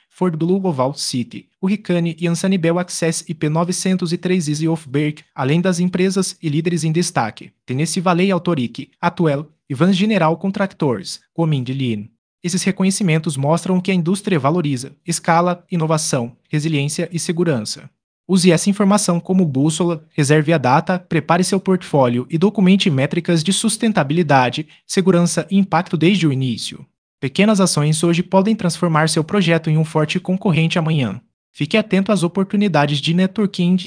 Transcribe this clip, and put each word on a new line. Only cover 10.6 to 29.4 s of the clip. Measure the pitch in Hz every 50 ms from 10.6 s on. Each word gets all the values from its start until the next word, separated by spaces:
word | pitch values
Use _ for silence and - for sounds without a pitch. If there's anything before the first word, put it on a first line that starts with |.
| 196 190 - - 165 139 117 95 - - - - _ _ _
Comind | - 165 160 151 131 123 127
Lean. | 131 139 131 120 110 104 104 - _ _ _ _ _ _ -
Esses | 170 180 180 -
reconhecimentos | 202 190 - 190 190 190 - 214 165 156 160 156 170 139
mostram | 135 139 143 165 165 - 185 185 180
que | 180 196
a | 190
indústria | 180 156 170 202 196 - 208 185 143
valoriza | 123 143 165 180 156 147 135 120 127 131 - _ _
escala, | 175 165 - - 180 165 170 175 180 175 175 - _
inovação, | 180 170 160 156 160 156 156 - - 127 117 120 - _ _ _
resiliência | - 151 143 165 156 143 139 147 - - 170 -
e | 180 156
segurança. | - - 170 165 175 170 139 113 104 - - - - - - _ _ _ _ _ _ -
Use | 185 185 165 185
essa | 160 165 - 202
informação | 190 - 208 190 208 208 - - 175 170
como | - - 185 190 185
bússola, | 151 127 131 143 160 156 - 180 175 170 160 - _
reserve | _ - 143 131 151 156 147 151
a | 170 151
data, | 120 123 131 165 170 - 185 180
prepare | - _ 165 156 151 - 165 175 185
seu | - 202 185
portfólio | - 190 185 180 - - - 143 127 123 120 120 127 -
e | 165 156
documente | 180 214 - 226 185 180 196 196 - 196
métricas | 139 131 135 147 - 175 170 - 170 160
de | 151 196 190
sustentabilidade, | - - 220 - - 233 226 202 180 147 135 156 175 175 143 139 131 127 123 - 151 160 - - _ _
segurança | - - 196 170 190 180 175 175 170 - 175 156 -
e | 196 196
impacto | 190 - 165 160 180 - -
desde | 151 160 180 208 175 160 147
o | 131
início. | 131 131 127 110 - - - - - - - _ _ _ _ _ _
Pequenas | 139 131 - - 196 220 214 190
ações | 190 175 - 151 147 151 156 156 175
hoje | 170 170 170
podem | 185 - - 190 190 220 226
transformar | 220 - 170 - - 185 170 156 151 160 156
seu | - 165 156
projeto | 156 196 208